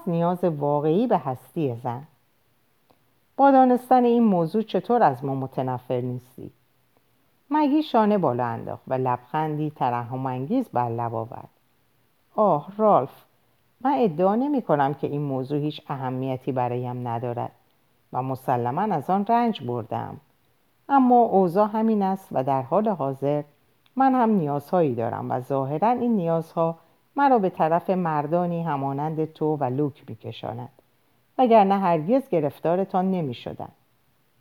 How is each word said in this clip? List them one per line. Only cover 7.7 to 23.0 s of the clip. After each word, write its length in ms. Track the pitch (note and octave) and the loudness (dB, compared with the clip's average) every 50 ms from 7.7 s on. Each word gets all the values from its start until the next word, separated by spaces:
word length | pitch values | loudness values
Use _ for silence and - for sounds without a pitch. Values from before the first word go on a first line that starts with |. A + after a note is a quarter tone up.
| C#4 D#4 D4+ | 2 0 0
شانه 360 | - - A#3 G#3+ G#3 G#3 G3+ | 2 2 2 4 4 2 2
بالا 260 | E3+ C3+ A#2+ B2 B2 | 2 0 0 0 -2
انداخت 380 | A#2 A#2 A2+ G#2 G#2 G#2 G#2 - - | -4 -4 -6 -8 -10 -12 -12 -8 -6
و 60 | C3 | -4
لبخندی 760 | B2+ C3 B2+ B2 - - - - D#3 D#3+ D#3 D3+ D3 D3+ D3+ | -2 0 -2 -2 -4 -6 -6 -6 -4 -4 -4 -4 -4 -4 -6
ترحم‌انگیز 1000 | D3+ - C#3+ B2 A#2+ A#2+ A#2+ A2+ C3 C3 C3 C3 B2+ B2+ C3 D3+ A3+ C4+ A3+ - | -4 -4 -4 -2 -2 -4 -6 -6 -6 -6 -6 -6 -6 -6 -4 -4 -2 -2 -2 -2
بر 200 | - B2 B2 A#2+ | -2 -2 -2 -2
لب 260 | A#2 A#2 A#2+ A#2 A#2 | -2 -4 -4 -4 -6
آورد. 340 | A2+ A2 A#2+ - - - - _ _ _ _ _ _ _ _ _ _ _ _ _ _ _ _ _ | -6 -8 -8 -10 -14 -16 -18 _ _ _ _ _ _ _ _ _ _ _ _ _ _ _ _ _
«آه 320 | - G#3+ G3 D#3+ D3 - - G3 | 2 2 2 2 2 -2 -6 -4
رالف، 480 | G#3 A3 G#3+ F#3 C#3 B2 - - - _ _ _ _ _ _ _ _ _ _ _ _ | 0 4 4 4 4 2 0 -6 -16 _ _ _ _ _ _ _ _ _ _ _ _
من 140 | - C4 C#4 C4 | -2 -2 0 2
ادعا 360 | B3 G3+ D3 D#3 F#3 F#3+ G#3 | 0 0 0 2 0 2 2
نمی‌کنم 600 | A#3 C4 D4 D4 B3+ - - D#3 C#3+ C#3 C3+ D3 | 0 0 0 -2 -2 0 0 0 2 2 0 -2
که 120 | - - | -4 -6
این 160 | A#2+ C#3+ C#3+ D3+ | -6 -4 -4 -4
موضوع 360 | C#3 C3+ C3 C3 B2+ D3 D3 | -4 -4 -4 -4 -4 -4 -4
هیچ 240 | D3 D3+ D3 - - - | -4 -4 -6 -8 -10 -10
اهمیتی 640 | D3 C3 C3 B2+ C3 B2+ C3 C3+ C3 B2+ - D3 B2+ | -10 -8 -6 -6 -6 -6 -4 -6 -6 -6 -6 -4 -4
برایم 560 | B2+ B2 A#2+ B2 B2 B2 B2 B2 B2 B2 A#2+ | -2 -2 -2 -4 -4 -6 -6 -8 -8 -6 -6
ندارد 440 | A#2 A#2 B2+ B2 A#2+ A#2+ A#2+ - - _ _ _ _ _ _ _ _ _ _ _ - | -6 -4 -6 -6 -6 -6 -8 -10 -12 _ _ _ _ _ _ _ _ _ _ _ -8
و 100 | C3 B2+ | -6 -6
مسلماً 580 | C3+ C3 B2+ - - C3 B2 A#2+ A#2+ C3 E3+ | -6 -6 -6 -2 -2 0 0 0 -2 -2 -2
از 300 | G#3 A3 F3+ D3+ C3 - | -2 -2 -2 -2 -2 0
آن 160 | F#3 G3 G3+ | 0 0 2
رنج 400 | A#3 A#3 A#3+ A#3+ A#3 G#3 - - | 2 2 2 2 0 -2 -4 -6
بردم، 500 | A#2+ A#2+ A#2+ G#2+ - A2+ A2+ A2+ G2 G2 - - _ _ _ _ _ _ _ _ _ _ _ _ - | -6 -6 -6 -6 -6 -6 -8 -8 -8 -12 -16 -18 _ _ _ _ _ _ _ _ _ _ _ _ 2
اما 320 | C#4 C4+ B3+ B3 B3 A#3+ | 4 4 6 6 6 6
اوضاع 480 | A#3 G#3+ F#3 G3 F#3+ F3 D#3+ G3+ G#3 G#3 G#3+ | 6 4 4 4 2 2 2 2 0 0 0
همین 300 | A3 A3 A3+ A3 G#3 G3 | 0 0 2 2 2 0
است 260 | F#3+ F#3+ F#3+ - - - | 0 -2 -4 -8 -4 -4
و 120 | C3 B2+ | -2 0
در 180 | C#3+ C3+ C3+ C3 | 0 0 -2 -2
حال 260 | B2+ E3 G3 G#3+ A3+ | 0 0 0 0 0
حاضر 540 | G3 D3+ | -2 -2